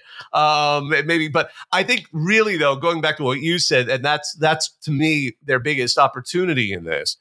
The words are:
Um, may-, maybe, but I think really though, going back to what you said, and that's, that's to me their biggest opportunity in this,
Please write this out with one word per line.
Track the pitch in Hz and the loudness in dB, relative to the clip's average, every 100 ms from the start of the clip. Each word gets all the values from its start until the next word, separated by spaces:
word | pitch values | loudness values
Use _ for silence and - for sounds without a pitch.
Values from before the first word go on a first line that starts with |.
| - - - | -12 -20 -4
Um, | - 151 151 147 147 143 | 0 2 2 2 0 0
may-, | 151 | 0
maybe, | 151 170 156 | 2 0 0
but | 160 151 - - | 0 -2 -6 -2
I | 180 | -2
think | 196 240 156 | 0 -2 -2
really | 160 165 220 214 175 | -4 2 2 2 2
though, | 143 135 | 2 2
going | 165 170 | 0 0
back | 156 151 | 0 0
to | |
what | 135 135 | -2 -2
you | 160 170 | -2 0
said, | - 131 123 | 2 2 2
and | 131 | 0
that's, | 139 151 - - | 0 -2 -4 -2
that's | 156 156 - - | 0 0 -4 -8
to | - | -4
me | 139 156 151 131 - | 0 0 0 -2 -6
their | 143 127 | -2 -2
biggest | 131 139 123 - | 0 -2 0 2
opportunity | 139 135 - 175 185 139 107 | 2 0 -4 -2 0 0 -2
in | 95 82 | -4 -4
this, | 76 73 - | -4 -4 -8